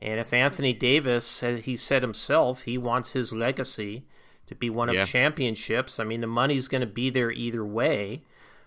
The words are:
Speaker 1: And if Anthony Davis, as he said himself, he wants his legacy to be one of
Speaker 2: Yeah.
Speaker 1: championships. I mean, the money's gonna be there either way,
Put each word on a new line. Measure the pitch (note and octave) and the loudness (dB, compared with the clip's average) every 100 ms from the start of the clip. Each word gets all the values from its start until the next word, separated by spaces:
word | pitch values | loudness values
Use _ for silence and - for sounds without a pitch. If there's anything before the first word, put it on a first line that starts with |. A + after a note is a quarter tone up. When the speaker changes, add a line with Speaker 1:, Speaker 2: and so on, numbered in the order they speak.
Speaker 1:
And | G#2+ A2 | -4 -4
if | A2+ | 0
Anthony | B2 C#3 C#3 C3+ | 2 2 2 0
Davis, | A2 B2 D3 C3+ A#2+ - - | 2 4 4 4 0 0 -2
as | B2 A#2+ | -2 -2
he | C3 B2 | -4 -2
said | - C3+ | 2 2
himself, | B2 G#2 - D#3 B2+ B2+ | 0 -4 2 4 4 0
he | - B2 | -4 -4
wants | A#2+ B2 A#2+ | 0 -2 0
his | C3 A2+ | -4 -2
legacy | A2+ A#2+ C3+ B2+ - G#2 A2+ - - - - - | -2 -2 -2 -4 -4 -6 -8 -12 -20 -20 -20 -16
to | |
be | - A#2+ | -6 -4
one | A2+ A#2+ | 0 2
of | |
Speaker 2:
Yeah. | F#2 | 2
Speaker 1:
championships. | F#2+ B2 C#3+ D3 B2 G#2+ - A2+ C3 - | 2 4 2 2 -2 -2 0 -2 -2 -4
I | |
mean, | A2 A#2 | -4 -2
the | A2+ | 0
money's | A#2 C3+ C#3 B2+ | 2 2 2 0
gonna | C3 A#2 | 0 -2
be | G#2+ C3 | 0 0
there | B2+ A#2 | 2 0
either | A#2 A#2 A2+ | 0 -4 -2
way, | G#2 G#2+ D3 A#2+ G2+ C3 - - - - | -2 0 2 0 -2 -8 -12 -20 -20 -20